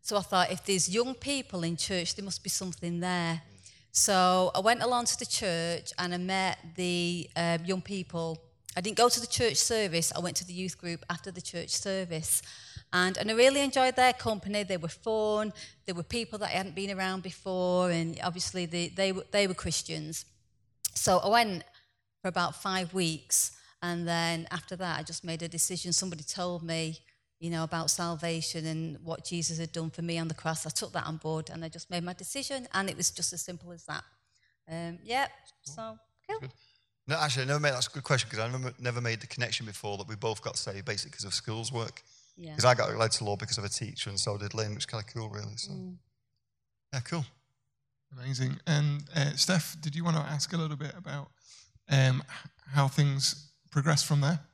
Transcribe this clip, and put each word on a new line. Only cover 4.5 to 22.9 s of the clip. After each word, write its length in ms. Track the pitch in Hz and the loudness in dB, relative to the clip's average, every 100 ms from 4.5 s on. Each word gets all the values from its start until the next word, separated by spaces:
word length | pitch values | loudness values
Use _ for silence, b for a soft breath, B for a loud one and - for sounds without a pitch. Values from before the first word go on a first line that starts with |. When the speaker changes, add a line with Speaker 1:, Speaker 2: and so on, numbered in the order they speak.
| - | 4
Speaker 1:
I 40 | |
went 220 | 196 240 | 4 4
along 240 | 240 247 233 | 4 2 0
to 120 | - | -2
the 80 | 233 | -2
church 680 | - 208 165 165 170 - - | -2 0 0 -2 -4 -6 -4
and 160 | 180 180 | -2 -2
I 20 | |
met 400 | 180 190 190 - 170 165 | 0 0 0 -2 -8 -4
the, 540 | 180 175 175 175 - - | 0 2 0 -2 -4 -2
um, 280 | 170 170 | 0 0
young 180 | 175 185 | 0 -2
people. 640 | - 202 180 170 165 160 - _ - - | -2 -6 -4 -4 -4 -6 -12 _ -8 -4
I 60 | |
didn't 160 | 180 208 | -2 6
go 100 | 240 | 6
to 120 | 240 | 6
the 80 | 226 | 0
church 300 | - 240 135 | 2 2 4
service, 540 | - 143 202 165 165 | 2 4 2 2 0
I 80 | - | 0
went 160 | 175 - | -2 -2
to 80 | 180 | -6
the 80 | |
youth 260 | 180 185 - | -6 -6 -6
group 260 | 175 170 - | -8 -8 -6
after 180 | 170 - | -8 -6
the 120 | 180 | -10
church 280 | - 175 - | -10 -8 -4
service. 720 | - 202 190 180 160 160 - B B B B B | -2 0 -2 -2 -4 0 0 B B B B B
And, 260 | 180 180 190 | 2 2 2
and 120 | 208 | 0
I 60 | 226 | 8
really 260 | 247 277 | 8 8
enjoyed 340 | 285 269 254 254 | 2 6 4 8
their 180 | 254 | 6
company. 500 | 247 226 214 196 208 | 6 0 -2 0 -2
They 140 | 196 185 | 0 -2
were 100 | 160 | -2
fun, 680 | - - 220 214 208 214 - B B - | -6 0 2 4 2 0 -4 B B -8
there 100 | 175 | -6
were 80 | |
people 360 | - 240 233 220 | -4 -4 -4 -4
that 100 | 202 | -2
I 80 | 170 | 0
hadn't 180 | 190 160 | -2 -4
been 160 | 196 | -4
around 300 | 190 190 190 | -2 -2 -2
before, 680 | 180 - - 185 180 180 180 | -6 -10 -4 0 4 4 4
and 280 | 170 165 165 | 2 0 -2
obviously 420 | - 175 - 185 175 | -4 -2 -4 -2 -2
they, 240 | 175 170 | -2 -4
they, 200 | 185 196 | 0 0
w-, 180 | 190 - | 0 0
they 160 | 202 202 | 2 4
were 60 | |
Christians. 720 | 180 180 156 - 160 156 160 - _ _ _ _ _ - - | 2 -2 -2 -4 -8 -6 -8 -12 _ _ _ _ _ -6 -2
So 240 | - 180 | 4 4
I 80 | - | 6
went 360 | 226 226 180 - b b b _ _ | 4 4 0 -8 b b b _ _
for 80 | 151 | -4
about 320 | 175 175 - | 0 0 0
five 320 | 196 185 175 | -2 -2 -2